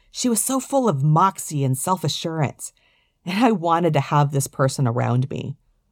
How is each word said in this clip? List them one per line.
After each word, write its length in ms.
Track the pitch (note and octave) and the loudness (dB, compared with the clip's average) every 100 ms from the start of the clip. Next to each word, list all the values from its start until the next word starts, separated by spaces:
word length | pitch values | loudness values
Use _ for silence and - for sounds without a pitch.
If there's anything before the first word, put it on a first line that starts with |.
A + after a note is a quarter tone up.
| _ | _
She 160 | - B3 | -6 -2
was 140 | A#3 | 0
so 180 | - C4 | 0 -4
full 300 | - C4+ A#3+ | 0 0 2
of 120 | C#3+ | 2
moxie 640 | D3 D#3 F#3+ F#3+ - D3+ | 4 4 4 0 -6 -2
and 140 | C3+ B2+ | -2 -2
self-assurance, 960 | - F#3 D3+ - E3+ D#3+ C3+ - - - _ _ _ _ F3 | -2 -2 -2 -4 -6 -2 -4 -4 -16 -18 _ _ _ _ -6
and 200 | F#3+ B3 | 0 2
I 80 | |
wanted 400 | G#3 E3+ E3 F3 | 2 2 2 2
to 80 | D3+ | 0
have 320 | C3 D3+ C#3+ | 0 2 2
this 140 | C#3+ C3 | 0 -4
person 380 | - C3+ - B2+ | -2 -2 0 0
around 440 | A#2+ A#2+ A#2+ C3 | 0 0 0 -2
me. 260 | - - C#3+ _ _ _ | -6 -10 -12 _ _ _